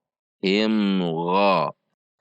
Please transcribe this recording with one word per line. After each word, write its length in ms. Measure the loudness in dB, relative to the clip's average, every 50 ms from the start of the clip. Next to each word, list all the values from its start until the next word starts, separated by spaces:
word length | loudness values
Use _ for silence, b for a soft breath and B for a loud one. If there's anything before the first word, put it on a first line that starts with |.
| _ _ _ _ _ _ _ _ -2
Him. 580 | 0 0 2 2 0 0 0 0 0 0 0
Gha. 720 | -2 -2 -2 -4 -4 -2 0 2 2 2 2 2 0 -2 -6 -10 _ _ _ _ _ _ _ _